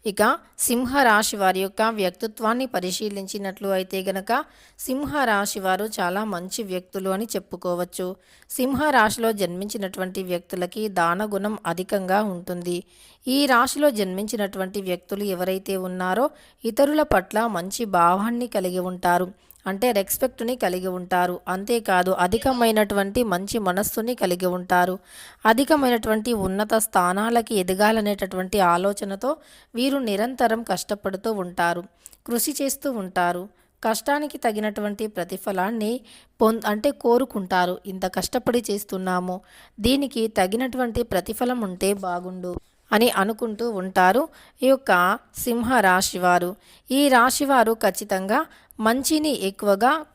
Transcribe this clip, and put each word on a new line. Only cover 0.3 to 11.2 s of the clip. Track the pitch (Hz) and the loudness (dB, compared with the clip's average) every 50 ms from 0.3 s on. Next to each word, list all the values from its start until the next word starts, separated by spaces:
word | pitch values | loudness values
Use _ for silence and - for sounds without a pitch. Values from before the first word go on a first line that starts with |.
| 285 339 - _ _ - - | 2 0 -4 _ _ -4 -2
సింహ | - 247 240 254 240 262 285 269 | 0 0 0 0 0 2 4 4
రాశి | 240 214 208 214 - - 208 | 6 6 4 4 0 -2 0
వారి | 196 185 185 185 190 | 2 2 2 2 -2
యొక్క | 190 196 - 220 226 233 214 | -4 -2 0 0 0 0 0
వ్యక్తిత్వాన్ని | 196 180 175 _ - 220 214 - 226 214 233 247 262 254 - | -2 -2 -2 _ -8 -8 -8 -4 -2 -2 0 0 -4 -4 -4
పరిశీలించినట్లు | 185 175 180 180 - 220 214 202 196 190 190 - 208 196 190 185 - 202 196 196 | -4 -4 -4 -6 -4 -6 -6 -6 -8 -10 -8 -8 -8 -8 -8 -8 -6 -4 -2 -2
అయితే | 185 190 185 - 190 185 | -2 -2 -2 -6 -4 -4
గనక | 196 185 190 190 - 226 269 302 - _ _ - - _ _ - | -4 -4 -4 -2 -2 -2 -2 -2 -6 _ _ -20 -20 _ _ -6
సింహ | - 254 269 294 262 277 302 269 233 | -6 -4 -4 -4 -4 -2 0 2 2
రాశి | 214 202 202 202 - 214 190 | 2 2 0 -2 -4 -4 0
వారు | 185 185 185 208 220 214 | 0 0 0 -2 -8 -6
చాలా | - 190 175 180 196 220 220 196 | -4 -2 -2 -2 -2 -4 -4 -6
మంచి | 170 175 185 - - 226 196 | -8 -8 -8 -8 -8 -8 -6
వ్యక్తులు | 185 180 180 _ _ 196 190 190 190 | -6 -8 -8 _ _ -6 -4 -2 -2
అని | 190 220 220 - | -2 -4 -4 -6
చెప్పుకోవచ్చు. | 196 185 _ - 180 - 185 175 175 180 180 - - 185 180 190 _ _ _ _ _ _ _ - | -8 -6 _ -14 -8 -4 -4 -2 -2 -4 -6 -6 -6 -6 -6 -6 _ _ _ _ _ _ _ -4
సింహ | - 254 262 277 247 302 311 277 | -2 -2 0 0 0 0 2 4
రాశిలో | 247 214 214 208 - 226 226 220 202 196 | 4 4 4 2 0 0 0 0 0 -2
జన్మించినటువంటి | 170 175 180 196 208 - 226 196 185 190 190 185 185 185 196 190 180 | -4 -2 -6 -8 -8 -6 -6 -6 -6 -6 -6 -8 -6 -6 -8 -6 -4
వ్యక్తులకి | 180 175 175 _ - 180 180 175 - 214 214 214 190 185 | -4 -6 -4 _ -6 -6 -6 -6 -4 -6 -6 -4 0 0
దాన | 170 170 170 185 | 2 2 2 0